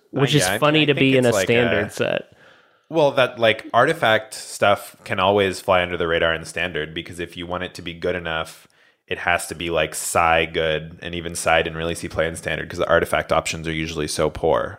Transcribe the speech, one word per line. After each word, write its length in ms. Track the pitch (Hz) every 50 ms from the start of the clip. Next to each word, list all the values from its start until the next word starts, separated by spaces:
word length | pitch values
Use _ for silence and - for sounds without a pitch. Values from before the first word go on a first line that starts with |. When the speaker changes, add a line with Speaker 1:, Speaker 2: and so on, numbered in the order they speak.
| _ - -
Speaker 1:
Uh, 40 | 135
Speaker 2:
which 140 | 139 131 151
is 60 | 143 90
Speaker 1:
yeah, 80 | 92 101
I, 40 | 113
Speaker 2:
funny 240 | 151 147 151 156
Speaker 1:
I 20 | 151
Speaker 2:
to 100 | 143 139
Speaker 1:
think 60 | 131
Speaker 2:
be 160 | 135 135 131 127
in 60 | 127
Speaker 1:
it's 80 | 120 107
Speaker 2:
a 40 | 98
Speaker 1:
like 80 | 92
Speaker 2:
standard 400 | 120 117 120 123 - - - 104
Speaker 1:
a 40 | 101
Speaker 2:
set. 400 | - - - 50 50 - - _ _ _ - - _ _ _ _ _ _ _ -
Speaker 1:
Well, 220 | 156 165 147 139
that, 260 | 123 131 123 123 - 113
like, 280 | 117 110 107 - - 311
artifact 600 | - 117 131 151 160 160 - 113 110 104 - - -
stuff 600 | - - - - - 113 101 101 - - - - _ -
can 140 | - 107 98
always 400 | 92 98 101 104 98 95 90 -
fly 220 | - 101 92 90
under 140 | 87 87 87
the 100 | 82 87
radar 280 | 82 82 82 85 82 82
in 100 | 82 80
standard, 480 | 80 - 85 87 90 80 76 78 78
because 260 | 80 85 82 - 90 85
if 160 | 85 - -
you 120 | 87 85
want 180 | 85 90 90 90
it 80 | 85 -
to 80 | -
be 120 | 85 85 82
good 200 | 82 87 90 90
enough, 540 | 90 85 82 82 80 80 - - - _ _ _ _ _ _ _ _ _ -
it 100 | 92 -
has 280 | - 92 85 85 - -
to 60 | 85
be, 160 | 78 85 85
like, 240 | 85 80 80 78 -
Sai 500 | - - - - 90 85 82 82 82 82
good, 540 | 80 80 82 80 80 78 78 80 80 87 -
and 140 | - 85 87
even 200 | 87 82 85 85
Sai 280 | - - 85 82 82
didn't 160 | 82 82 80 80
really 160 | 82 85 85
see 140 | - - -
play 200 | - 82 80 82
in 80 | 87
standard 320 | - - 80 78 76 78 80
'cause 100 | 82 87
the 80 | - -
artifact 440 | 85 85 85 - - 76 76 -
options 340 | 78 78 - - - 80 78
are 60 | 80
usually 340 | 80 80 80 80 80 78 76
so 220 | 73 - - 78 76
poor, 500 | - - - 80 65 57 - - 104